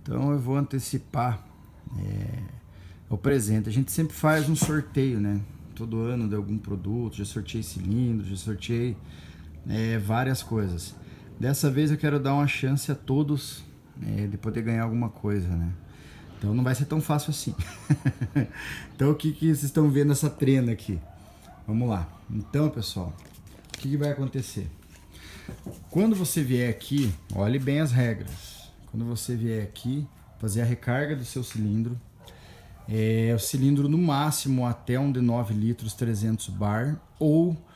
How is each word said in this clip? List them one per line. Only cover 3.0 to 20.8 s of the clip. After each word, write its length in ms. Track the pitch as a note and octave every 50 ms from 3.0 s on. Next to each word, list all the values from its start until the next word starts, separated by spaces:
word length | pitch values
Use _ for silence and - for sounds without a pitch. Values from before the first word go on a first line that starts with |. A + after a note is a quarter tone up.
| - -
o 80 | G#2+
presente. 500 | G2 - C#3 C#3+ C3 G#2 G#2 G#2+ A2 G2+
A 60 | A2 G#2+
gente 180 | C3 C3 -
sempre 240 | - - E3 D#3 -
faz 320 | - - D#3 D#3 D#3 D3
um 80 | D3 D#3+
sorteio, 640 | C#3+ - - D3+ D3+ C#3+ - - C#3+ C3+ C3+ B2 G#2+
né? 220 | G#2 G2+ G2+ G2+ G#2 - - - - - -
Todo 240 | - A#2 A#2 A2+ A2+
ano 300 | A2+ A#2 B2 B2 A2+ G#2
de 60 | G#2
algum 220 | G#2 G2 G2 G#2+
produto. 600 | G#2+ - G2+ G2+ F#2 F2 G2 A2 A#2+ A#2+ G#2+ -
Já 80 | G2+ G2+
sorteei 360 | G2 - A2+ - - - A2+
cilindro, 640 | G#2+ - - F#2 F2+ F#2 G#2 A#2+ B2+ A#2+ A2+ G#2+ G2+
já 120 | F#2+ G2
sorteei, 580 | F#2 - G#2+ G#2+ F2 - - A#2 A#2 A#2+ B2+ A2 - - - - - - - - - - - - - -
é, 300 | - G2 A2 A2+ A2+ A2+
várias 440 | A2+ G2 G#2 A2+ A#2+ C3 C3 C3 -
coisas. 540 | - - A2+ A2 G#2 F#2 F2 E2 - - - - - - - - - - -
Dessa 320 | - - C3 C#3 - - C#3+
vez 220 | C3 C#3+ D#3 D3
eu 60 | D3+
quero 240 | D3+ - D3 C#3+ C#3+
dar 140 | C3 C#3 C#3+
uma 120 | C#3+ C#3+
chance 420 | C3+ - - C3+ C3 C#3 C#3+ - -
a 60 | C#3
todos, 720 | - - - C3+ C#3+ D3+ C#3+ D3+ C#3 - - - - - - - - - - - -
é, 260 | - G#2 G#2 G2+ G#2
de 100 | G2+ G2+
poder 240 | - - A2 G#2 A#2
ganhar 220 | A2 A#2 A2+ A2+ A2+
alguma 260 | A2+ A2+ A#2+ A#2+ A2
coisa, 400 | - - - G#2 G#2 G2+ F2+ F2+
né? 240 | F2 E2+ E2+ E2+ F2 E2+ - - - - - - - - - - -
Então 160 | - - G2+ G#2+
não 120 | B2 B2+
vai 100 | B2+ B2+
ser 100 | - C#3+
tão 160 | - D#3 D#3
fácil 300 | D3+ - D3+ D3+ - -
assim. 240 | C#3+ - - - - - - - - - - - D3+ - - - - - A#2+ - -
<laughs> 100 | C#3+ A2+ - - - - - - - - - -
Então 160 | - C3+ C#3+
o 60 | D3+
que 160 | D3+ - D#3
que 160 | D3 - D#3
vocês 160 | D#3+ D#3 C#3 D3
estão 260 | C3+ - D#3+ D#3 D3
vendo 220 | C3+ C#3+ C#3+ D3
essa 180 | C#3 C3 - C#3+
trena 420 | - - C#3+ C3 C3+ C3+ B2 A#2 A#2
aqui? 260 | -